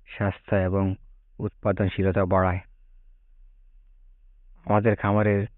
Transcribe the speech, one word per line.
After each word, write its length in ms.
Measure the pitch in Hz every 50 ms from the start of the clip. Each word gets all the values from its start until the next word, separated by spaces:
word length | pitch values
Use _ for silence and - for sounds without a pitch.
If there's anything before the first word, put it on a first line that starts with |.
| - - -
স্বাস্থ্য 400 | - 104 98 - - - - 104
এবং 380 | 98 92 92 95 98 98 95 95 - - - - - _ _ - -
উৎপাদনশীলতা 880 | - 104 _ - - 104 95 - 104 92 - - 95 95 90 101 95
বাড়ায়। 360 | 90 95 95 95 90 90 92 - - - _ - - - - - - - _ _ _ - - - - - - - - - - - - - - - - - _ - - - - - - - - -
আমাদের 320 | 85 101 107 104 110 104
খামারের 500 | - - 101 101 107 104 104 101 101 104 - -